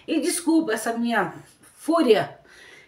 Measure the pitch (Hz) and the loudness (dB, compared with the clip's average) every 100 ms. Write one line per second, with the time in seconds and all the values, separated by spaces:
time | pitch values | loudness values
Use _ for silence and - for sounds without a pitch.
0 | - 311 311 - 294 320 220 220 233 233 | -4 -2 -2 -2 0 0 0 -2 -4 -4
1 | 233 220 170 - - _ - _ - 330 | -2 -2 -2 -6 -20 _ -20 _ 0 2
2 | 247 190 151 - - - - - | 4 4 2 -10 -20 -20 -20 -20